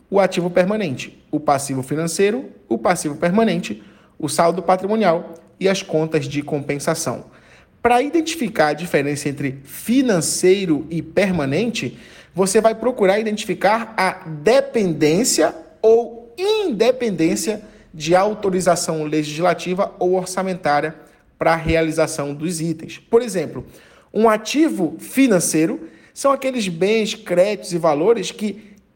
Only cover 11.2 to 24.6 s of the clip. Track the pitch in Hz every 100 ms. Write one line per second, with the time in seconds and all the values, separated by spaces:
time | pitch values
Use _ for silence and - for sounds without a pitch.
11.2 | 196 175 139 147 233 - 135 - - -
12.2 | - - 190 220 214 220 240 247 190 202
13.2 | 220 208 - - 185 226 226 - 190 -
14.2 | 160 151 151 262 269 240 190 151 151 170
15.2 | 262 - 156 - - - 220 226 233 -
16.2 | - - 381 440 392 208 226 254 240 175
17.2 | 160 196 - 214 - - - 156 151 180
18.2 | 202 214 202 185 180 175 - 160 151 156
19.2 | 151 147 175 170 - 185 196 - 180 185
20.2 | 175 - 190 180 151 147 151 160 - _
21.2 | _ _ 160 165 160 160 165 151 151 -
22.2 | 143 147 156 170 165 156 - - _ 233
23.2 | 247 185 143 131 - - - - _ -
24.2 | 226 214 220 277